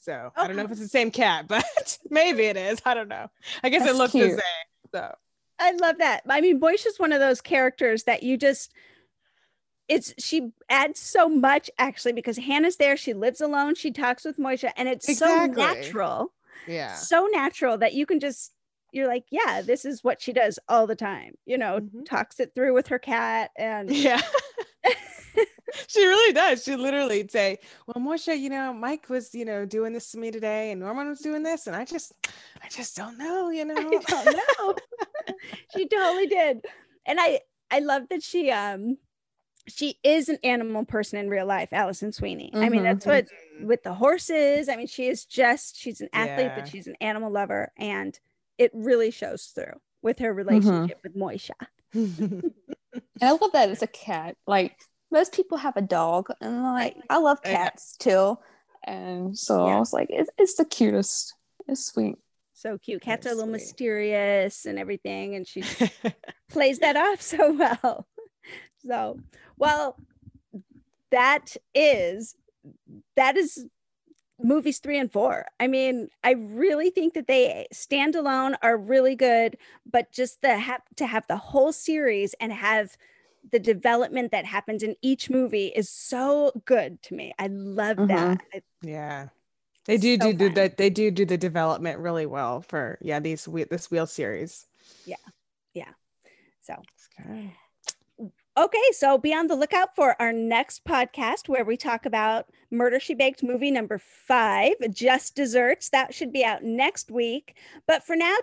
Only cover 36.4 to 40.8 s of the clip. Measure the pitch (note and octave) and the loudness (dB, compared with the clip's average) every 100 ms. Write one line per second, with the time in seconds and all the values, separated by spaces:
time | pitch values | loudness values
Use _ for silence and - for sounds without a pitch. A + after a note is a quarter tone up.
36.4 | D#4 A#3 - - _ _ - D#4+ E4+ G3+ | 2 0 -6 -18 _ _ -4 2 2 2
37.4 | - _ - C#4 D4 C#4 B3+ F4 - F4 | -4 _ -2 -2 0 -2 -2 -8 -4 -2
38.4 | C#4+ G#3+ G3+ G3 A3 C4+ _ _ _ _ | 0 0 -2 -6 -6 -6 _ _ _ _
39.4 | _ _ - - D4 - C#4 D#4 C#4+ D4+ | _ _ -18 -6 -6 0 2 4 2 -2
40.4 | B3+ A#3+ A3+ G#3+ | 0 0 -2 -4